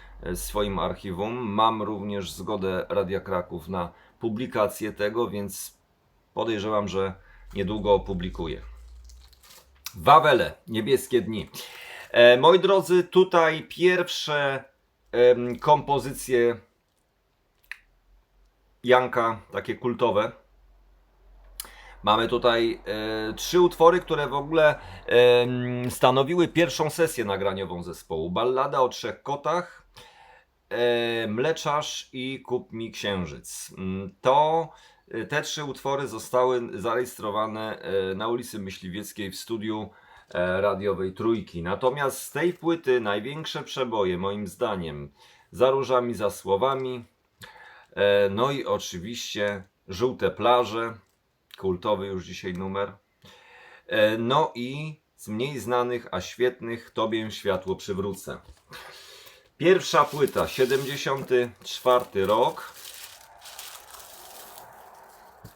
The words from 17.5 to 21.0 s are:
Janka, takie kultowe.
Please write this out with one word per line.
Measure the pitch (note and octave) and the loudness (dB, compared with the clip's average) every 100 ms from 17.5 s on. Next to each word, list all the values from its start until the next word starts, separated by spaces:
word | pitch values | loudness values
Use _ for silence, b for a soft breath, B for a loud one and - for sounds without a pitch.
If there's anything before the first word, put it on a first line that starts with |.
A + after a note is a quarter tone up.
| _ _ - _ _ _ _ _ _ _ _ _ _ A#2+ | _ _ -20 _ _ _ _ _ _ _ _ _ _ 6
Janka, | B2 B2+ B2 A#2 G#2 - | 6 6 0 0 -2 -6
takie | G2 G#2+ G#2+ | -8 -6 -4
kultowe. | B2+ A#2 A#2+ G2+ A2 - _ _ _ _ _ _ | -4 0 2 2 0 -4 _ _ _ _ _ _